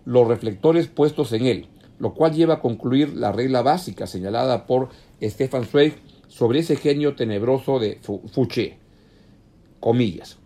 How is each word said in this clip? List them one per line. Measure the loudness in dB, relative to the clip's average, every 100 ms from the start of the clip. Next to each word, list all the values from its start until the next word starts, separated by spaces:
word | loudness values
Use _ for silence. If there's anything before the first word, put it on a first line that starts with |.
| 2
los | 4 4
reflectores | 2 -4 0 2 2 0
puestos | 0 0 0 -2
en | 0
él, | 0 -2 -6 -20 -20 -8
lo | -6
cual | 0 0
lleva | 2 2
a | 2
concluir | -2 -4 0 2 0
la | 0 -2
regla | -2 0 0
básica | 2 0 -4 -10 -10
señalada | -8 -4 -2 0 -2 0
por | 0 -2 -10 -20 -8
Stefan | -6 -4 -4 -4 0
Zweig | 2 2 0 -20 -20 -12
sobre | -2 0 2
ese | 0 0
genio | 0 0 -2
tenebroso | -2 -4 -2 0 -2 0 -2
de | -2 -6
Fu-, | -10 -10 -6
Fouché. | -2 -2 -2 -6 -8 _ _ _ _ _ -20 _ _ _ -6
Comillas. | 0 0 0 -4 -16 -20